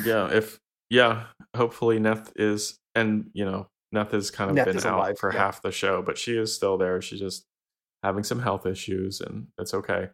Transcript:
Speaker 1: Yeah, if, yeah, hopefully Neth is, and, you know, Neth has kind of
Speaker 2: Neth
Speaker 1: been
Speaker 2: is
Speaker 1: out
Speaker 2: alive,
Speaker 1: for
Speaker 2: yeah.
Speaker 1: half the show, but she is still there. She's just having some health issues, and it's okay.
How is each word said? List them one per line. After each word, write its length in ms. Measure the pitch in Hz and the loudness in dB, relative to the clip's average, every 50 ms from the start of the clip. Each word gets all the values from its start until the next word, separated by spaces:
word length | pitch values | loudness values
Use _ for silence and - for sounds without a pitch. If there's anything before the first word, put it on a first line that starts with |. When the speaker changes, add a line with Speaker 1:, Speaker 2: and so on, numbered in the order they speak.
| 107 | 0
Speaker 1:
Yeah, 240 | 113 113 104 95 67 | 2 2 2 2 4
if, 280 | 85 110 110 - - - _ _ _ _ _ _ | 2 2 2 0 -6 -16 _ _ _ _ _ _
yeah, 340 | 117 123 123 117 113 113 113 - - - - - - | 4 6 6 6 4 0 -4 -10 -18 -20 -20 -8 0
hopefully 420 | 117 120 117 - - 120 117 113 110 | 0 0 0 2 2 4 4 4 6
Neth 320 | 107 110 110 110 - - - | 4 2 2 0 -4 -10 -2
is, 420 | - 107 104 104 107 - - - - _ _ _ | 0 2 2 2 0 -2 -6 -8 -12 _ _ _
and, 360 | 117 110 107 107 107 107 - | 2 2 4 2 0 -2 -4
you 120 | - 95 101 | -6 -4 -4
know, 220 | 95 95 98 98 - _ _ _ _ | -2 -2 -4 -6 -10 _ _ _ _
Neth 200 | - 107 104 - | -2 -2 0 0
has 180 | - 104 98 - | 0 -2 -2 -2
kind 200 | - - 101 98 | -4 -2 0 2
of 60 | 95 | 4
Speaker 2:
Neth 100 | - 120 | 4 4
Speaker 1:
been 100 | 95 92 | 4 2
Speaker 2:
is 80 | 92 - | 0 0
Speaker 1:
out 120 | 90 95 92 | 2 2 2
Speaker 2:
alive, 200 | 95 98 101 - | 2 0 -2 -2
Speaker 1:
for 140 | - 98 | -2 -2
Speaker 2:
yeah. 60 | 95 101 | 0 0
Speaker 1:
half 240 | 98 98 - - | 0 0 -2 -4
the 100 | - 101 | -6 -6
show, 300 | 92 - - 98 95 90 | -4 -2 0 0 0 0
but 140 | 92 - - - | -2 -4 -4 -4
she 180 | - 120 117 | -4 -2 -2
is 180 | 113 110 107 - | -2 -2 -2 -2
still 220 | - 104 98 95 92 | -2 0 0 2 2
there. 220 | 92 90 90 90 | 2 0 0 -2
She's 160 | - - 110 - | -4 -8 -8 -8
just 240 | 98 92 - - - _ _ _ _ _ _ _ _ _ _ _ - | -8 -8 -8 -10 -14 _ _ _ _ _ _ _ _ _ _ _ -2
having 180 | 98 95 104 104 | -2 0 0 -2
some 140 | - 120 120 | -2 -4 -2
health 260 | 123 107 98 95 - | 0 -2 -2 0 -2
issues, 540 | 92 95 - - 104 95 92 95 95 - - | -4 -4 -4 -6 -6 -4 -4 -4 -4 -6 -8
and 280 | - - - 107 123 - _ - | -10 -10 -10 -10 -12 -12 _ -10
it's 160 | 90 - - | -6 -4 -4
okay. 340 | 98 - - 95 92 92 95 | -4 -2 -2 -2 -2 -2 -6